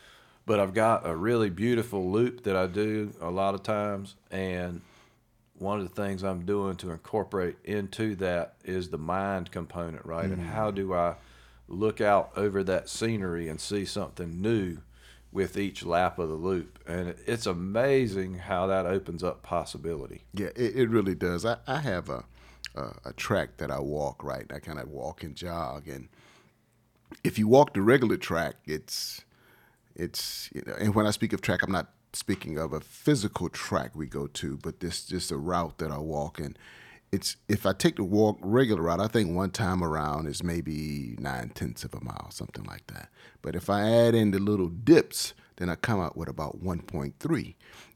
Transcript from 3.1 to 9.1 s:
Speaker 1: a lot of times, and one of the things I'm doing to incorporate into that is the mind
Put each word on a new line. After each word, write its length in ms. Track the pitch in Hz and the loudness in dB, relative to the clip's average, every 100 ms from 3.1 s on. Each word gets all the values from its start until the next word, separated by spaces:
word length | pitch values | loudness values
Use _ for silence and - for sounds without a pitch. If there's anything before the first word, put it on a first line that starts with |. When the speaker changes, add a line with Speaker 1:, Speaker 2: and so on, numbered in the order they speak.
| - | -6
Speaker 1:
a 100 | 82 | -4
lot 240 | 90 98 | 0 0
of 80 | 98 | 0
times, 540 | 95 107 104 98 98 - _ | -2 0 0 -4 -8 -16 _
and 520 | 95 95 90 90 87 - - - _ _ _ _ | -6 -4 -2 -4 -8 -14 -20 -20 _ _ _ _
one 260 | - 92 104 | -8 -4 -2
of 80 | 92 | -4
the 140 | - | -4
things 200 | 101 95 | -4 -2
I'm 220 | 98 92 | -2 -4
doing 320 | 87 101 98 90 | 0 0 0 -4
to 140 | 92 | -6
incorporate 680 | 82 - 110 95 101 90 - | -8 -4 -4 -2 -2 -2 -4
into 500 | - 104 98 - 110 98 | -6 -4 -4 -2 -2 0
that 400 | 92 87 82 - | 0 0 -2 -8
is 260 | - 92 87 | -6 -4 -4
the 80 | 78 | -6
mind 520 | 78 | -2